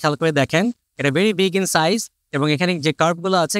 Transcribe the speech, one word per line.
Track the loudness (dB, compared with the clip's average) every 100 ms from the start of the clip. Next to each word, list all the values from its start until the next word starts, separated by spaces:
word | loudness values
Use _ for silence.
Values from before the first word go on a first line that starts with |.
খেয়াল | 0 0
করে | 0 0
দেখেন, | 0 0 0 -4 _ -4
এটা | -2 2
very | 0 2
big | 0 0
in | 0
size | 0 2 0 -4 _ _ -2
এবং | 0
এখানে | 0 0 -2 -2
যে | 0
কার্ভগুলো | 0 0 0 0
আছে | 0 0